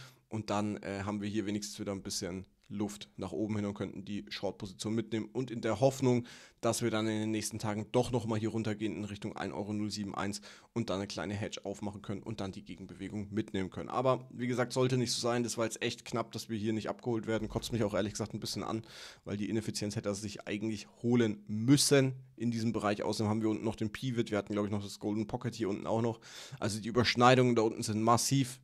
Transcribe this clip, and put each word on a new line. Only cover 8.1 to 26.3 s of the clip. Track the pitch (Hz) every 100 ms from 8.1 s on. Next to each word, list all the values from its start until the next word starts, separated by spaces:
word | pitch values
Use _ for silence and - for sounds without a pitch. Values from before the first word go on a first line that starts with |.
nochmal | 123 110 107
hier | 110
runtergehen | 110 110 104 107
in | 85
Richtung | 104 101 110 -
ein | 95
Euro | 69 101
null | 107 104
sieben | 104 98
eins | - 98 101 - - -
und | 117 110
dann | 95
eine | 101
kleine | - 82
Hedge | 104 104 -
aufmachen | 98 95 104 101
können | 95 98
und | - 104
dann | 98
die | 95
Gegenbewegung | - 90 92 87 95 107 101
mitnehmen | 104 107 98 92
können. | - 71
Aber | 104 127 107 131
wie | - 123
gesagt, | 127 123
sollte | 131 127 127
nicht | 117
so | -
sein, | 120 120
das | 117 117
war |
jetzt | 110 -
echt | 120 -
knapp, | - 120 117
dass | 113 -
wir | 113
hier | 107
nicht | 110 -
abgeholt | 101 123 113 104
werden, | 110 107
kotzt | 113 -
mich | 113
auch | 104
ehrlich | 98 104
gesagt | - 104
ein | 107
bisschen | 117 104
an, | - 110 - - - -
weil | - 101
die | 104
Ineffizienz | 110 104 - 104 110
hätte | 101
er |
sich | 101 104 - -
eigentlich | 104 110 104 - -
holen | 117 120 113 104 -
müssen | 107 117 143 - 139 131 131 - -
in | 120
diesem | 117 117
Bereich. | 110 101 104
Außerdem | 80 107 107
haben | 110
wir | 110
unten | 107
noch | 110 -
den | 110
Pivot, | - 131 117 110
wir | 104
hatten, | 98
glaub | 104 104
ich, |
noch | 104
das | 101 -
Golden | 107 104 104
Pocket | 127 120
hier | 104 98
unten | 101 78
auch | 110
noch. | 117 113 -